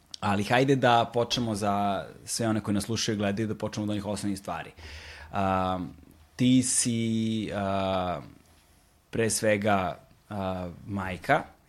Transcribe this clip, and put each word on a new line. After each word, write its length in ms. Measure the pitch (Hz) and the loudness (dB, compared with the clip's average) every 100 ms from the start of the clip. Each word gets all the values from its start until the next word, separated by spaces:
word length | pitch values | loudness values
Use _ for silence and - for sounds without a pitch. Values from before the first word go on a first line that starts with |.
| _ - | _ -6
Ali 240 | 104 101 | -2 0
hajde 320 | 101 123 135 135 | 2 4 6 4
da 340 | 123 117 117 | 6 6 4
počnemo 420 | 120 117 - 117 104 | 0 0 0 -2 -2
za 500 | 104 101 101 95 64 52 - | 0 0 0 -2 -4 -12 -8
sve 220 | - 113 | -2 0
one 140 | 110 | 0
koji 140 | 104 104 | 0 -2
nas 80 | |
slušaju 320 | 101 113 - 104 | -2 -2 -2 0
i 40 | |
gledaju, 280 | 101 101 110 | 0 0 -2
da 80 | 107 | -2
počnemo 280 | 107 - | -4 -4
od 60 | 104 | -4
onih 160 | 104 101 | -4 -4
osnovnih 340 | 101 101 95 | -4 -2 -4
stvari. 320 | - 82 - - - - - - - | -4 -8 -8 -14 -16 -16 -16 -18 -8
Um, 580 | 101 95 95 92 92 82 - - - - - | -2 2 2 0 -2 -6 -10 -20 -20 -14 0
ti 280 | 123 127 | 4 4
si, 840 | 123 - 127 117 113 113 113 110 95 | 4 0 0 0 0 0 0 -2 -2
uh, 720 | 104 98 98 95 95 92 80 57 - _ _ _ _ _ _ _ | -2 0 0 0 0 0 -4 -8 -20 _ _ _ _ _ _ _
pre 200 | 113 113 | -2 0
svega, 680 | - 110 104 107 98 90 71 - _ - | 2 2 4 4 2 2 -4 -14 _ -12
uh, 60 | 104 95 92 90 85 - | -6 -4 -4 -6 -10 -8
majka, 560 | 98 95 90 - 151 - - | -6 -4 -4 2 2 0 -14